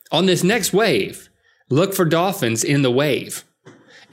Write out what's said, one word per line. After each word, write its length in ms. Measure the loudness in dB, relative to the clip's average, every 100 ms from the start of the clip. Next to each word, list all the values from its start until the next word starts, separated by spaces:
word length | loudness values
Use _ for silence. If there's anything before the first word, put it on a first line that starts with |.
| _
"On 140 | 0 2
this 160 | 2
next 300 | 2 0 0
wave, 560 | 0 2 0 -2 -10 -20 _ _ _ _
look 240 | 0 0
for 100 | 0
dolphins 600 | 0 2 0 -2 -2 -2
in 160 | 0 0
the 80 | 2
wave." 540 | 2 0 -2 -4 -14 -16 _ -20 -20 _ -20 -6